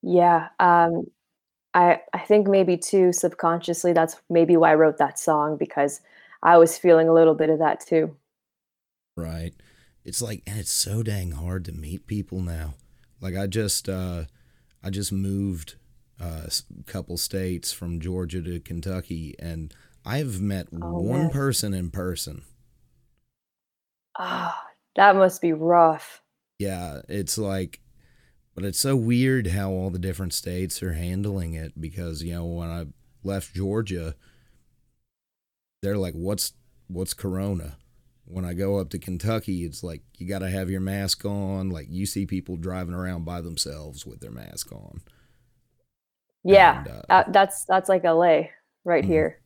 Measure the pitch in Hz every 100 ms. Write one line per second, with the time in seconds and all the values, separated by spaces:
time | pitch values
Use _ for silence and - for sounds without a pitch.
0 | - 175 175 170 165 _ 180 170 170 170
1 | - _ _ _ _ _ _ 180 175 170
2 | - 185 - 208 196 196 185 175 - 196
3 | 180 175 175 - 165 170 175 170 180 165
4 | 165 - _ 170 165 170 160 156 156 151
5 | 139 - - 151 147 151 151 - 143 139
6 | _ _ _ - - 170 165 - 180 165
7 | 160 165 160 151 156 156 156 - - 160
8 | 156 147 _ _ _ _ _ _ _ _
9 | _ - 82 82 82 - _ _ _ _
10 | - - 113 107 - 104 92 - - 107
11 | 110 104 90 71 87 92 82 80 78 85
12 | - 104 95 92 90 82 78 71 _ _
13 | _ _ 92 90 98 101 107 - - 92
14 | 92 87 80 _ _ _ _ _ 95 98
15 | 98 98 98 98 101 87 78 - _ _
16 | _ _ 87 80 80 - - 50 - 98
17 | 85 85 - 98 92 87 - - 87 85
18 | 85 92 87 90 85 87 - 85 87 92
19 | - 82 80 - 82 82 78 - _ _
20 | - 127 147 95 101 95 87 85 85 85
21 | 98 131 160 135 139 123 107 95 87 98
22 | 90 82 - - - _ _ _ _ _
23 | _ _ _ _ _ _ _ _ _ _
24 | _ - 185 185 175 - - _ _ -
25 | 196 190 185 180 175 156 165 175 165 151
26 | - - _ _ _ _ 101 92 87 71
27 | - 101 90 - 104 95 90 - _ _
28 | _ _ _ _ _ - 98 92 135 135
29 | 113 120 131 131 98 95 98 92 95 90
30 | 92 87 92 - - 90 92 - 95 80
31 | 87 92 101 98 85 80 80 - 80 90
32 | 85 80 85 85 85 85 85 85 78 -
33 | _ _ 92 98 - 90 95 107 104 90
34 | 80 80 _ _ _ _ _ _ _ _
35 | _ _ _ _ _ _ _ _ 98 101
36 | 92 80 90 101 - _ _ _ _ 87
37 | 92 - 98 92 98 92 78 - _ _
38 | _ _ _ 87 87 87 98 101 87 92
39 | - 90 107 113 104 92 87 76 87 80
40 | _ _ 87 98 92 95 92 95 95 98
41 | 98 - 104 101 98 98 95 85 - 87
42 | 101 - 98 95 - 90 87 92 87 90
43 | 90 87 82 87 85 82 - 76 76 69
44 | - 57 55 58 50 50 - - 50 -
45 | _ _ _ _ _ _ _ _ _ _
46 | _ _ _ _ 180 196 175 135 139 58
47 | - 185 190 196 196 - - 190 190 190
48 | 175 165 175 156 160 _ _ _ - 165
49 | 190 160 156 -